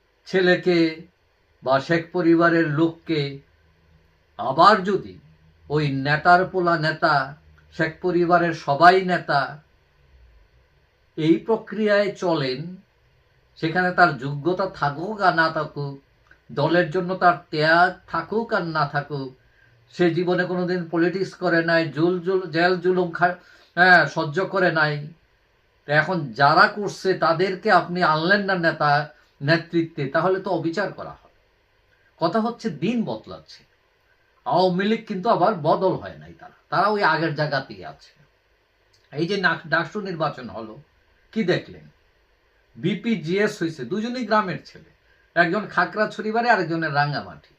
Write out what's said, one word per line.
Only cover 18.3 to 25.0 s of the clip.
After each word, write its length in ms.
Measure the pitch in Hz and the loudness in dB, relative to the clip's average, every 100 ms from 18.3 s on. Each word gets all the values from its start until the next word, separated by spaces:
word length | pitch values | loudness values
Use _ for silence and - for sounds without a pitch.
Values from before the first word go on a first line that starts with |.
| 214 220 | -6 -2
আর 120 | 208 170 156 | -4 -2 -2
না 60 | 143 | -2
থাকুক, 360 | 147 - 143 131 - _ _ _ _ _ - | -4 -6 -8 -10 -14 _ _ _ _ _ 0
সে 100 | 175 | 0
জীবনে 340 | 156 175 180 175 | 0 0 -2 -2
কোনোদিন 360 | 180 180 180 165 | -4 -2 -4 -4
পলিটিক্স 440 | 170 175 190 185 | -2 0 -2 -6
করে 260 | - 180 165 | -6 -2 0
নাই, 200 | 165 165 160 | 2 0 0
জুল 240 | 147 170 185 170 | 0 0 0 -2
জুল-, 240 | 190 180 156 | -2 -2 0
জেল 180 | 180 185 | 2 2
জুলুম 260 | 180 180 170 - | 0 0 -2 0
খা-, 220 | 180 180 - - _ 170 | -2 -2 -14 -20 _ 2
হ্যাঁ, 240 | 185 175 147 | 6 6 4
সহ্য 300 | 165 151 151 190 | -2 -4 -4 -2
করে 240 | 190 180 | 0 0
নাই। 220 | 160 151 147 | 2 0 -2